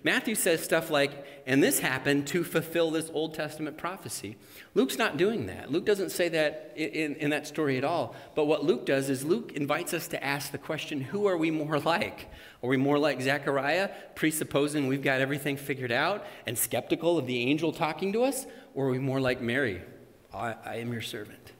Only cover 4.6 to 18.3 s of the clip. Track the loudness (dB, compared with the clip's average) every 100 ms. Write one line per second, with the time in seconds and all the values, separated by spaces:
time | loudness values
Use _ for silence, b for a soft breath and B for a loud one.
4.6 | B 2 2 2 0 4 2 2 -4 -6
5.6 | -2 0 2 2 0 0 0 2 0 0
6.6 | -12 -6 -4 -2 -2 0 0 0 -2 -2
7.6 | 0 2 0 0 -2 B B 0 2 4
8.6 | 2 0 2 0 2 -2 2 0 0 -4
9.6 | -2 -2 -2 -4 -4 -4 -2 -2 -4 -10
10.6 | -6 -6 -4 -6 -4 0 2 2 2 0
11.6 | 0 0 2 2 0 -6 -16 B B B
12.6 | 2 4 4 4 4 2 0 0 2 0
13.6 | 2 2 0 B B 0 0 0 0 2
14.6 | 2 2 0 2 2 2 2 0 -2 -4
15.6 | -4 -4 0 2 2 0 B B -6 -4
16.6 | -2 -2 0 0 4 2 2 0 2 2
17.6 | 0 0 -2 0 -2 2 0